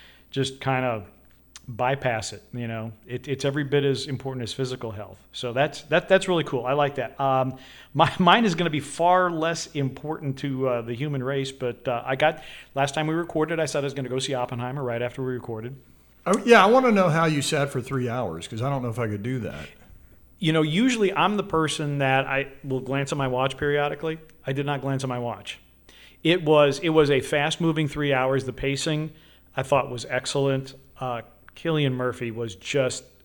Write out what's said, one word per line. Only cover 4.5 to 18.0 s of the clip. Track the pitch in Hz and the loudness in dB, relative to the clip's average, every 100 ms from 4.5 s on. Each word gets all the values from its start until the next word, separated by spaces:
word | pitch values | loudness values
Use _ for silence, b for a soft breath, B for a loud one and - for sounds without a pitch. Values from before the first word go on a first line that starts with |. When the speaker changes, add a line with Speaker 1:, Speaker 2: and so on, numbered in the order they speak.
Speaker 1:
physical | - 127 127 113 | -6 -6 -6 -8
health. | 104 95 95 - | -10 -12 -18 -16
So | - 123 | -10 -4
that's, | 120 151 - | 0 0 -2
that, | - 165 175 | 0 2 6
that's | 190 190 | 4 4
really | 170 | 0
cool. | 143 131 123 | 0 -2 0
I | |
like | 147 143 139 | 2 2 0
that. | 113 - | -6 -2
Um, | 135 131 131 131 B B B | 2 2 2 -4 B B B
my, | 139 160 | 2 2
<laughs> | - | 4
mine | 175 220 | 6 6
is | 226 | 6
gonna | 165 170 | 2 -2
be | 147 | -2
far | 135 - 170 185 180 | -6 0 4 4 4
less | 160 165 165 - | 0 -2 -2 -6
important | 147 135 - 151 160 139 135 | -4 -4 -4 -8 -6 -6 -4
to, | 143 131 131 | -4 -2 0
uh, | 120 | -2
the | 113 | -4
human | 120 151 139 | -6 -4 -4
race, | 127 139 135 | -2 -4 -4
but, | - 123 120 135 | -6 -6 -4 -4
uh, | 120 | -4
I | 123 131 | -2 2
got, | 151 160 B B B | 2 2 B B B
last | 135 139 | -2 0
time | 160 156 | 0 0
we | |
recorded, | 160 170 156 156 165 | 0 -2 -2 0 0
I | 151 | -2
said | 147 | -2
I | 139 | -4
was | |
gonna | 127 127 | -4 -4
go | 131 | -4
see | 139 | -2
Oppenheimer | 127 123 120 123 143 | -2 -4 -4 -6 -4
right | 123 117 | -4 -4
after | 120 139 | -4 -4
we | 127 | -6
recorded. | 123 - 110 120 135 - - _ _ 170 | -6 -8 -10 -10 -14 -20 -20 _ _ 0
Speaker 2:
Oh, | 202 | 2
yeah, | 214 226 | 8 8
I | 196 | 8
wanna | 254 254 | 6 6
know | 202 180 | 6 4
how | 160 | 4
you | 165 147 | 2 2
sat | - 147 139 | 0 0 0
for | 127 | -2
three | 110 135 | -4 -2